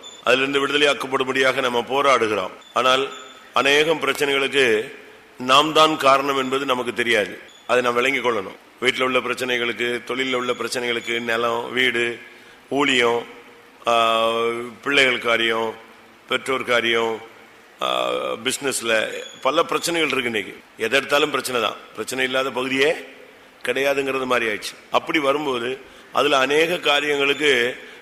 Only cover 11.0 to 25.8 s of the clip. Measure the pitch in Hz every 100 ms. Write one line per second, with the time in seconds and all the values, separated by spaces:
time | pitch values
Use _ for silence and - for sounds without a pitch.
11 | 113 117 120 113 120 117 123 123 127 117
12 | 117 113 - - - - - 135 143 127
13 | 120 120 - - - - - - 120 117
14 | 113 113 113 113 117 117 120 104 135 143
15 | 131 120 120 113 113 113 113 110 - -
16 | - - - 127 120 131 120 120 117 117
17 | 113 107 - - - - - - 64 64
18 | 62 62 64 64 120 131 139 117 113 110
19 | 117 104 - - 135 156 160 151 175 170
20 | 151 131 120 110 95 - - - 110 135
21 | 120 143 151 135 123 123 107 - - -
22 | 110 131 127 131 135 120 131 135 147 175
23 | - - - - - - - 127 139 139
24 | 135 135 127 123 113 101 - - - 123
25 | - 160 139 147 147 123 120 135